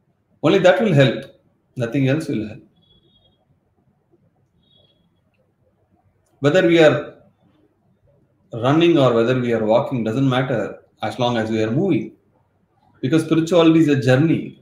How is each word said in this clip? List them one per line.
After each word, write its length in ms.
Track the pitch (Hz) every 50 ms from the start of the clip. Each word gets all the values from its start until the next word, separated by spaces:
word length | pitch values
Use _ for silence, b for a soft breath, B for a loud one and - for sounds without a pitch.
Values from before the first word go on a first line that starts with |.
| _ _ _ _ _ _ _ _ -
Only 140 | 151 185 196
that 220 | 160 262 285 -
will 120 | 233 208 160
help. 300 | 139 135 117 - - - - - _ _ _ _ _ _ _ _
Nothing 320 | 131 120 117 - 143 135 127
else 180 | 139 160 -
will 180 | - 139 110 107
help. 180 | 104 - - - _ _ _ _ _ _ _ _ _ _ _ _ _ _ _ _ _ _ _ _ _ _ _ _ _ _ _ _ _ _ _ _ _ _ _ _ _ _ _ _ _ _ _ _ _ _ _ _ _ _ _ _ _ _ _ _ _ _ _ _ _ _ _ _ _ _ _ _ _ _ _ _ _ _ _
Whether 260 | 131 143 160 185 175
we 120 | 170 170 165 160
are 300 | 147 131 - - - - - _ _ _ _ _ _ _ _ _ _ _ _ _ _ _ _ _ _ _ _ _ _ _ _ _ _
running 460 | - 113 113 131 147 165 170 170 165
or 160 | 143 135 123 117
whether 260 | 113 113 120 127 127
we 140 | 120 120 117
are 100 | 110 110
walking 400 | 104 113 120 - - 135 120 110
doesn't 240 | 113 113 135 139
matter 560 | 135 123 131 135 135 127 107 98 - - - _ _ _ _
as 160 | - 107 -
long 200 | - 123 120 120
as 120 | 113 107 107
we 140 | 113 110 110
are 80 | 110
moving. 400 | 117 151 165 185 151 107 107 - - _ _ _ _ _ _ _ _ _ _ _ _ _ _ _ _ _
Because 240 | - 127 156 160 160
spirituality 560 | - 165 160 160 160 180 170 165 160 160 165
is 80 | 151
a 140 | 147 143 127
journey. 580 | 120 127 127 131 160 165 127 98 - - - -